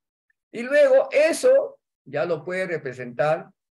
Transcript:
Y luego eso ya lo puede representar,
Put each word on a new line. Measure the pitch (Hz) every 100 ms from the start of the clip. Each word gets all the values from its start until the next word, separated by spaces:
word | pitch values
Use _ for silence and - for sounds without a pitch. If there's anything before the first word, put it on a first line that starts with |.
| _ _ _ _ _
Y | 220
luego | 247 294 277 262 -
eso | 285 320 294 254 269 - - _ _ 151
ya | 143 175
lo | 156
puede | 165 185 185
representar, | 160 131 123 123 117 151 170 185 _ _